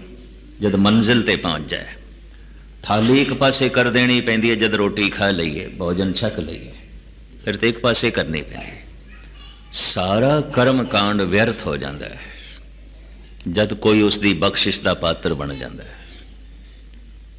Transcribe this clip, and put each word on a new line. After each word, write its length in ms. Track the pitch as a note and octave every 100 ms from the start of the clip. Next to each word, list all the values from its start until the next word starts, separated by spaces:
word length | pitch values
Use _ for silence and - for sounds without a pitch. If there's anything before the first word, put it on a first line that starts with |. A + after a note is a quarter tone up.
| - - - - - -
ਜਦ 140 | G#2
ਮੰਜ਼ਿਲ 460 | G2 G2+ A2 G#2+ A#2+
'ਤੇ 160 | G2+ E2+
ਪਹੁੰਚ 340 | F2+ D#2 D2
ਜਾਏ। 160 | F2 - - - - - - - - - -
ਥਾਲੀ 400 | - G#2 A2+ C3+
ਇੱਕ 100 | C#3
ਪਾਸੇ 360 | A#2+ C3+ - B2+
ਕਰ 220 | B2+ A#2+
ਦੇਣੀ 300 | A#2+ B2 B2
ਪੈਂਦੀ 300 | A#2 A2 A#2
ਹੈ 40 |
ਜਦ 200 | A2 A2
ਰੋਟੀ 360 | G#2 G2+ G#2 G2+
ਖਾ 200 | E2+ G2+
ਲਈਏ, 380 | F#2 E2 D2 -
ਭੋਜਨ 440 | - F2 F2+ F#2+
ਛਕ 280 | F2+ A2 -
ਲਈਏ, 320 | D#2 E2 - - - - - - - -
ਫਿਰ 120 | A2 G2+
ਤਾਂ 120 | A2+
ਇੱਕ 100 | A#2
ਪਾਸੇ 320 | B2 A2+ A#2+
ਕਰਨੀ 320 | F#2+ D#2+ D#2
ਪੈਂਦੀ 220 | - -
ਹੈ। 200 | - - - - - - - - - - -
ਸਾਰਾ 680 | - - - F#2 G#2 C3 D3+
ਕਰਮ 440 | D3 B2+ B2 C3
ਕਾਂਡ 380 | A#2 G#2 G2+ G#2
ਵਿਅਰਥ 440 | F2+ G2 A#2 A2 E2+
ਹੋ 100 | C#2+
ਜਾਂਦਾ 300 | C#2 C#2+ G1+
ਹੈ 140 | - - - - - - - - - - - - - -
ਜਦ 220 | F2+ G#2
ਕੋਈ 280 | G#2+ A2 G#2+
ਉਸ 160 | G#2 -
ਦੀ 160 | G2+
ਬਖਸ਼ਿਸ਼ 480 | E2 G2 - G2+ -
ਦਾ 120 | G2
ਪਾਤਰ 400 | E2+ E2+ D#2+ F2
ਬਣ 200 | D2 C#2+
ਜਾਂਦਾ 300 | C#2 A#1+ -
ਹੈ। 140 | - - - - - - - - - - - - - - -